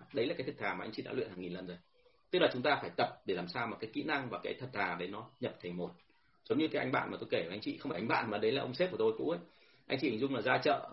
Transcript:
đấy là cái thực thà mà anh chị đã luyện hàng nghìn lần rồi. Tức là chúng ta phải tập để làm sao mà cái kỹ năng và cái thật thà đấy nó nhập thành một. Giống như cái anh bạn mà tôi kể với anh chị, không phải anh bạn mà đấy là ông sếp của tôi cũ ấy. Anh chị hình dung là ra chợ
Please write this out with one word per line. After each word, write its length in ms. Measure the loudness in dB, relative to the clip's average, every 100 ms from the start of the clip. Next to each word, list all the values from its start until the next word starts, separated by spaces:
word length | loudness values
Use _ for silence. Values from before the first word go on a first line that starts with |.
| -4
đấy 120 | 0 2
là 60 | 0
cái 100 | -4
thực 100 | -2
thà 160 | -2
mà 120 | -2 -4
anh 60 |
chị 120 | -6
đã 80 | -4
luyện 160 | -2 -2
hàng 120 | -4
nghìn 120 | -6
lần 140 | -6 -6
rồi. 100 | -10 _ _ _ _ _
Tức 80 | 4
là 100 | 6
chúng 80 | 6
ta 160 | 2 2
phải 80 | 0 0
tập 120 | 0 0 -2
để 100 | -2
làm 120 | -2
sao 200 | -2 -2
mà 100 | -4
cái 100 | -6
kỹ 100 | -4
năng 260 | -2 -2 -2
và 100 | -4
cái 120 | -4 -4
thật 80 | -4
thà 220 | 0 0 0
đấy 80 | -4
nó 180 | -6 -10 -6
nhập 160 | -6 -4
thành 140 | -6 -4
một. 140 | -6 -8 _ _ _ _
Giống 140 | -2 2
như 100 | 2
cái 160 | 0
anh 80 | 0
bạn 200 | 0 -2
mà 60 | -6
tôi 80 | 0
kể 120 | 0
với 80 | 0
anh 100 | -4
chị, 160 | -4 -4
không 140 | -4
phải 80 | -2
anh 80 | 2
bạn 240 | 2 2
mà 60 | 2
đấy 140 | 2
là 100 | 2
ông 120 | -2
sếp 180 | 0 0
của 60 | 4
tôi 160 | 2 2
cũ 120 | -2
ấy. 100 | -2 -6 -20 -20 _ -4
Anh 120 | 0
chị 80 | 0
hình 100 | 2
dung 160 | 0 2
là 60 |
ra 160 | 2 4
chợ 320 | 4 2 0